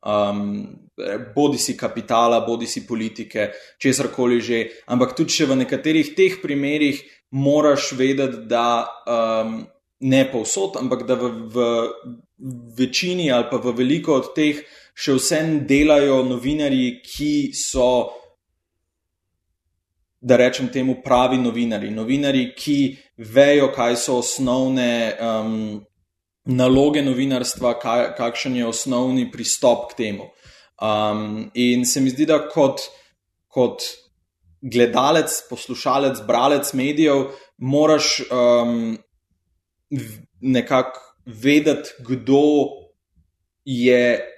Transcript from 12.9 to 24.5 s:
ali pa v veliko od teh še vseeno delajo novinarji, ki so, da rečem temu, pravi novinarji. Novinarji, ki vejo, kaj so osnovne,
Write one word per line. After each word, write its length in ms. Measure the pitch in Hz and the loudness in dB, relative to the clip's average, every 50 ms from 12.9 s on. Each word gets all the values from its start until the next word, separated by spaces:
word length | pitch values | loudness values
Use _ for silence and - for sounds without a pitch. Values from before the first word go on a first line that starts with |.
| - - - 180 180 180 175 151 | 0 -4 -2 -2 -2 -2 0 2
ali 180 | 127 120 117 117 | 2 2 2 0
pa 60 | 135 123 | -2 -2
v 160 | 107 123 117 | -2 -2 -2
veliko 400 | 117 127 127 147 165 - - 151 | 0 0 0 0 0 0 0 0
od 180 | 131 127 - - | 0 0 -2 -2
teh 300 | - 151 151 147 147 - - - - - _ _ | 0 0 0 0 -4 -8 -18 -20 -20 -20 _ _
še 180 | - - - 135 | -10 -2 0 0
vseeno 500 | 131 - - 170 156 160 165 160 151 135 - | 0 2 0 -2 0 0 0 -2 -2 0 2
delajo 560 | 139 139 147 156 151 143 143 143 135 131 127 | 2 4 6 6 6 6 6 4 4 2 2
novinarji, 800 | 127 127 120 120 131 151 156 147 143 139 131 127 123 123 - _ | 0 -2 -2 -2 -4 -2 -2 0 0 0 2 0 0 -2 -6 _
ki 480 | - - - 143 151 147 147 143 135 - | -16 -10 -6 -4 -2 -2 -2 -2 -4 -6
so, 580 | - - - - 131 123 123 127 123 113 - - - - _ _ _ _ _ _ _ _ _ _ _ _ _ _ _ _ _ _ _ _ _ _ _ _ _ _ _ _ _ _ _ _ _ _ _ _ _ _ _ | -6 -8 -4 -2 0 2 2 2 2 0 -2 -8 -16 -20 _ _ _ _ _ _ _ _ _ _ _ _ _ _ _ _ _ _ _ _ _ _ _ _ _ _ _ _ _ _ _ _ _ _ _ _ _ _ _
da 140 | - 123 123 | 2 4 6
rečem 320 | 120 123 127 123 - 135 120 | 6 6 4 2 0 -6 -4
temu, 300 | - 135 127 131 127 123 - | -4 -2 -2 -2 -2 -2 0
pravi 340 | - 127 123 127 127 131 127 | 2 2 4 4 4 2 2
novinarji. 540 | 123 120 110 117 120 117 110 104 104 104 | 0 0 -2 -2 -2 -2 -2 -4 -4 -6
Novinarji, 580 | 107 110 110 113 131 143 143 143 135 135 127 120 - | -6 -6 -4 -2 -2 0 0 0 0 0 0 -2 -6
ki 240 | - - - 147 143 139 131 135 - _ _ _ - | -12 -4 -2 0 0 0 -2 -2 -8 _ _ _ -18
vejo, 520 | 113 107 107 131 139 143 143 147 139 127 | -18 0 4 6 6 8 6 4 4 2
kaj 240 | - - 120 120 123 | 0 0 0 0 0
so 220 | 120 - - 131 123 | 0 -2 -2 -2 -2
osnovne, 960 | 120 - - - 135 123 | -2 -2 -4 -2 -2 0